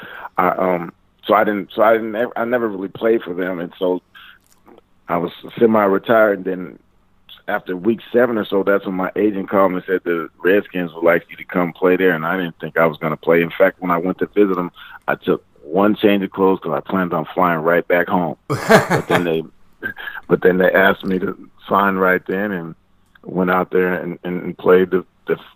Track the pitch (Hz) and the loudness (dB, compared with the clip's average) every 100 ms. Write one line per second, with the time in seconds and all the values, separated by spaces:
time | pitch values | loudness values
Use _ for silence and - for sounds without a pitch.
0 | - - - - 90 - 92 87 85 - | -18 -16 -10 -2 -2 0 0 -2 -4 -14
1 | _ _ - 104 107 101 87 - 110 113 | _ _ 2 2 2 -2 -4 0 2 2
2 | 113 107 120 - 117 123 113 98 95 - | 0 -4 -4 -4 -2 -2 -2 -6 -10 -2
3 | 113 113 90 90 90 87 87 - 90 90 | 0 0 -2 -6 -4 -6 -8 -4 -2 -2
4 | _ - - - _ _ _ - _ _ | _ -20 -20 -20 _ _ _ -20 _ _
5 | - 85 87 - - - 117 110 101 98 | -6 -4 -4 -8 -10 0 2 4 2 0
6 | - 113 107 98 92 92 82 - _ _ | 2 4 4 0 -4 -8 -10 -16 _ _
7 | _ _ - - - 104 - 90 98 113 | _ _ -20 -16 -8 -6 -6 -4 -2 -2
8 | - 120 123 110 104 98 95 98 101 92 | 0 2 2 0 -2 0 2 0 -2 -4
9 | 92 - 107 98 87 101 98 90 - 92 | -4 0 -2 -2 -2 2 2 0 -4 -4
10 | 87 85 80 _ 85 101 - 92 87 80 | -2 -4 -4 _ 2 2 0 -6 -6 -2
11 | 82 85 - - - 90 85 - 90 90 | 2 2 0 -20 -6 -2 -2 0 2 4
12 | 92 80 82 92 85 - 80 82 82 76 | 2 0 -2 -4 -6 -8 -4 0 0 0
13 | 80 73 78 85 85 - 95 - 90 85 | -6 -4 2 2 2 2 0 0 -4 -2
14 | 92 92 87 101 104 90 87 - - - | -2 -4 -2 0 0 0 -6 -10 -20 -12
15 | - 76 - 85 _ _ 71 87 101 101 | -8 -4 -2 -4 _ _ -4 2 2 4
16 | 107 101 95 - 95 92 85 71 - 95 | 2 2 -2 0 0 0 -2 -6 -4 -2
17 | 87 82 78 - 90 82 80 87 - 87 | -2 -4 -4 0 0 2 2 2 2 0
18 | 87 95 82 - - 139 - 214 - 160 | 0 0 -2 -6 -6 -4 4 4 4 -2
19 | - - 87 80 78 - - - - - | 0 -2 0 -2 -4 -14 -20 -14 -12 -12
20 | - - - 90 92 92 90 90 98 98 | -14 -10 -2 2 2 4 4 4 2 2
21 | 98 92 98 - - _ - 101 101 95 | -2 -4 -4 -10 -16 _ -2 0 2 2
22 | 92 92 - 95 104 92 82 80 _ _ | 0 0 -2 -4 -4 -6 -10 -14 _ _
23 | _ _ - 87 90 92 90 92 90 90 | _ _ -8 -2 0 0 0 0 0 -2
24 | 85 85 90 90 82 85 98 92 92 92 | -6 -10 -8 -8 -8 -2 4 4 4 -2
25 | - _ - - - | -4 _ -6 -6 -8